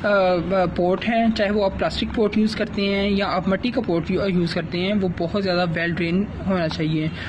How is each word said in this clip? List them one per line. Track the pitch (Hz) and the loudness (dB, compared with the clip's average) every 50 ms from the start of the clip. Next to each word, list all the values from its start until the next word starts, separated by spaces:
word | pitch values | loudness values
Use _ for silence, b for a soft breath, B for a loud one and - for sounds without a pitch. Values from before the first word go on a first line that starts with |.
| - | 2
آ، | |
آ، | 214 208 196 190 185 180 175 160 175 190 190 180 180 185 | 2 2 4 4 4 2 2 0 0 2 2 2 2 0
پوٹ | - 175 180 190 185 - 214 | 0 2 2 2 0 0 0
ہے، | 233 226 233 226 220 | 2 2 2 2 2
چاہے | - 208 196 | 2 0 2
وہ | 208 214 202 | 2 2 2
آپ | 196 190 - | 0 0 0
پلاسٹک | - 165 - - 233 220 - | -2 -2 -2 -2 -4 -4 0
پوٹ | - 214 208 202 | 0 0 2 2
یوز | 220 214 214 214 | 2 2 2 0
کرتے | - 214 214 - 208 | -2 -4 -4 -2 -2
ہیں | 202 202 196 196 196 202 | 0 0 0 0 0 0
یا | 202 196 202 175 | 0 0 0 0
آپ | - - - | 0 0 0
مٹی | 190 190 190 - 247 | 0 0 0 0 -2
کا | 233 269 | -2 -2
پوٹ | 220 - 170 170 156 - | -2 0 0 0 0 0
یو-، | 190 170 202 196 | -2 0 0 0
یوز | 180 180 170 160 - | 2 0 0 0 -2
کرتے | 180 165 160 160 175 | -4 -4 -4 -4 -2
ہیں، | 180 190 214 208 | -2 0 0 0
وہ | 190 180 170 | 0 -2 -2
بہت | - 175 165 - 208 196 | -2 -4 -2 -2 -2 -2
زیادہ | 190 180 175 180 175 160 | 0 0 0 0 0 0
ویل | 170 165 170 170 | -2 -2 -2 0
ڈرین | 165 175 170 170 190 202 202 - - - | -2 0 0 0 0 0 -2 -6 -6 -2
ہونا | 190 196 180 165 160 | -2 0 0 0 -2
چاہیے۔ | 156 - 160 156 156 156 156 160 160 B B | -2 -2 -2 0 0 0 -2 -2 -4 B B